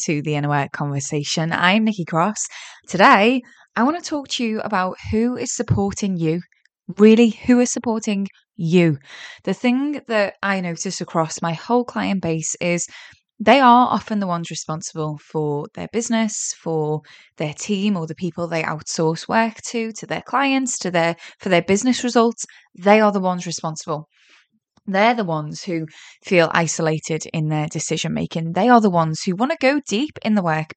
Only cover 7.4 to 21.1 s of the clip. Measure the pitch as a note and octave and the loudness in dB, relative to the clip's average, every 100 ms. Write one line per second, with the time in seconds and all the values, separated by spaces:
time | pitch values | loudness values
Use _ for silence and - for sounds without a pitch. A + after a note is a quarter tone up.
7.4 | - B3 B3 B3 A#3 A3 A3 G3 G3 - | 2 4 2 -2 -4 -4 -2 -4 -4 -10
8.4 | _ - E3 F3+ E3+ C#3+ - - - - | _ -8 2 4 4 2 -6 -20 -20 -12
9.4 | - F#3+ B3 B3+ C#4+ C#4 - G#3+ G3 - | -8 -4 0 0 -2 -4 -2 0 0 -2
10.4 | G3 F#3+ F3+ E3 G3 - E3 E3+ D#3 - | -4 -2 -4 -6 -6 -8 -4 -2 -2 -2
11.4 | E3 D#3+ - A#3+ A#3+ A3+ F#3+ G3 E3+ D#3+ | -6 -4 0 0 0 -4 -2 -2 -2 -4
12.4 | D#3 - F3 F3 - - - - _ - | -4 -4 -2 -2 -4 -12 -20 -20 _ -2
13.4 | G#3 C4 B3+ A#3+ B3 G#3 - G#3+ F#3+ E3+ | 4 6 8 8 6 0 -2 -4 -2 -4
14.4 | E3+ D#3+ - D#3 - E3+ D#3 D3 - D#3 | -6 -10 -8 -8 -8 -6 -6 -6 -8 -4
15.4 | D3+ D3 D3+ - E3+ A3+ A#3 A3+ A3 - | -2 -4 -6 -10 -8 -6 -2 0 -2 -4
16.4 | - - E3 D#3+ D3+ D3+ - - _ - | -8 -8 -4 -2 -2 -4 -8 -20 _ -8
17.4 | D3+ C#3+ - G3 G#3 F#3 D#3+ D#3 F3+ E3+ | -8 -6 -4 -2 0 -2 -4 -6 -8 -6
18.4 | E3+ E3 D#3 D#3 - - D#3+ E3 - A3 | -4 -4 -4 -6 -6 -2 0 -2 -2 0
19.4 | A3+ - - A#3 A3+ A3 - C#3 - B3 | 0 -4 -8 -6 -6 -8 -8 -10 -4 -2
20.4 | C#4 C4+ B3+ - F#3 F3 E3 | 0 0 -2 -4 -2 0 0